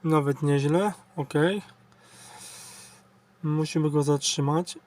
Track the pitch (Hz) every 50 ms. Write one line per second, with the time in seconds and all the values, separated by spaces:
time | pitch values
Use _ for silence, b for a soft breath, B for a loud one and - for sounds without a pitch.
0 | - 165 160 156 143 143 139 135 147 143 143 143 139 143 151 175 196 208 190 -
1 | - _ _ - 147 135 - 151 147 175 196 208 - - - _ _ _ B B
2 | B B B B B B B B B B B B B B B B B B B B
3 | B B _ _ _ _ _ _ - 156 151 156 156 151 - 165 156 151 143 151
4 | 143 139 147 143 - - - - 143 139 147 160 180 - - - _